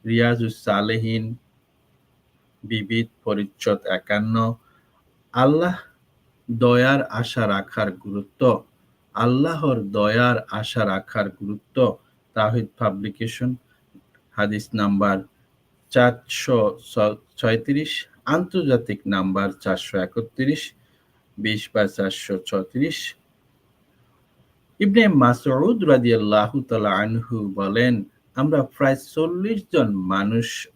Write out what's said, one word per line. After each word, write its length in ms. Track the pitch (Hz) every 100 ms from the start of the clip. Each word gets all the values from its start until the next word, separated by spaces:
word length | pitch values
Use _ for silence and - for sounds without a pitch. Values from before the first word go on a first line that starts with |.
| 113
রিয়াজুস 560 | 117 117 117 113 -
সালেহিন, 720 | - 101 107 110 110 113 113 120 _ _ _ _ _ _ _ _ _ _ _ _
বিবিধ 440 | 107 110 101 113 113 _
পরিচ্ছদ 540 | - 104 101 _ - 101 -
একান্ন, 720 | 92 - 104 110 113 113 113 _ _ _ _ _ _ _
আল্লাহ 460 | 120 131 156 175 180 - _ _ _ _ _ -
দয়ার 520 | 113 120 123 127 135
আশা 440 | - 110 120 - 107
রাখার 440 | 98 - - 101
গুরুত্ব, 720 | 90 104 101 98 _ 127 104 - _ _ _ _
আল্লাহর 680 | 104 120 127 156 160 147 120
দয়ার 640 | 98 104 104 113 123 117 -
আশা 340 | 104 110 120 101
রাখার 440 | 95 - 110 101
গুরুত্ব, 680 | - 101 104 _ - 120 92 _ _ _
তাওহীদ 320 | 110 107 120 104 _
পাবলিকেশন, 760 | 110 98 104 - 113 - 127 127 _ _ _ - _ _ _
হাদিস 380 | - 104 107 -
নাম্বার 440 | 107 101 98 101 95 - _ _ _ _ _ _
চারশো 920 | 127 123 120 _ - - 120 104 - - - 107 107 _ -
ছয়ত্রিশ, 720 | 113 113 117 139 151 - - _ -
আন্তর্জাতিক 760 | 156 180 190 147 123 117 101 101
নাম্বার 420 | 98 95 95 98 95
চারশো 360 | 98 92 - 95
একত্রিশ, 760 | 92 - 113 - 131 156 - _ _ _ _ _ _ -
বিশ 320 | 107 107 -
বা 140 | 110 101
চারশো 520 | - 98 - - 92 -
ছত্রিশ। 680 | 98 95 123 151 - - - _ _ _ _ _ _ _ _ _ _ _ _ _ _ _ _
ইবনে 280 | 202 214 214
মাসউদ 760 | 151 120 123 147 131 180 233
রাদিয়াল্লাহু 800 | 165 131 120 113 104 107 104 139
তাআলা 300 | 131 113 104
আনহু 600 | 95 107 113 113 117 101
বলেন, 500 | 98 98 110 123 113 95 _ _ -
আমরা 280 | 147 151
প্রায় 320 | 131 - 139 135
চল্লিশ 680 | - - 165 180 202 214 -
জন 220 | 160 113 98
মানুষ 720 | 92 98 101 117 117 - -